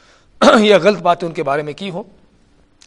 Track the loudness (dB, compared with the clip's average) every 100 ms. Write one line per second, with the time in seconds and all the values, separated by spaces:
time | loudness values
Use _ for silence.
0 | _ _ _ 0 4 4 4 4 2 0
1 | -2 -2 -4 -8 -6 -6 -6 -12 -12 -12
2 | -16 _ _ _ _ _ _ _